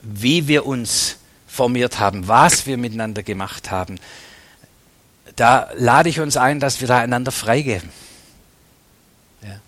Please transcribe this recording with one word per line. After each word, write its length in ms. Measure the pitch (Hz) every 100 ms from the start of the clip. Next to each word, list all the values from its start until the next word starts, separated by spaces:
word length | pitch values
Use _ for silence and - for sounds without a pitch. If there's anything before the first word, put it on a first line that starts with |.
wie 460 | 110 104 117 165 147
wir 180 | 147 139
uns 520 | 131 113 - - - _ _ _
formiert 520 | - 123 123 120 -
haben, 280 | 101 98 92
was 380 | 117 165 - -
wir 120 | 131
miteinander 460 | 120 110 110 107
gemacht 480 | 101 95 95 - -
haben, 260 | 95 92 92 - - - - - _ _ _ _ _ _ _ - -
da 340 | 117 127 - -
lade 340 | 123 127 165
ich 100 | 160
uns 180 | 151 135
ein, 220 | 127 147
dass 220 | 139 -
wir 60 | 127
da 120 | 123
einander 320 | 120 123 127
freigeben. 580 | - 110 127 139 98 - - - - _ _ _ _ _ _ _ _ _ _ _ _
Ja. 180 | 104 101